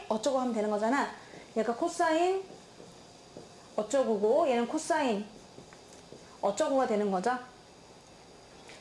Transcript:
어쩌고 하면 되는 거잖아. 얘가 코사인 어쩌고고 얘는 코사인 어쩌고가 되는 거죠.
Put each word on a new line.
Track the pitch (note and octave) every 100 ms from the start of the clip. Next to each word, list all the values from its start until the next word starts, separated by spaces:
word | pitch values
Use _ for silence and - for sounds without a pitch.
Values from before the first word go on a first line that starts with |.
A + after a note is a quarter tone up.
| -
어쩌고 | A3 C#4+ C4
하면 | B3
되는 | A3 G#3+
거잖아. | G#3 A3 C#4 G#3+ - - - - A3+
얘가 | A3
코사인 | A#3 E4+ E4+ E4+ D#4+ F4+ F#4+ F#4+ - - - - - - - - - - - -
어쩌고고 | - G#3 C#4 A3+ G#3+ G#3+ C#4 E4
얘는 | A#3+ A#3
코사인 | D4+ - E4 C4+ G3+ G#3+ - - - - - - - - - - -
어쩌고가 | G3+ G3 D#4 C4+ B3+
되는 | G#3+ G#3
거죠. | F#3+ A3+ B3 - - - - - - - - - - - - - -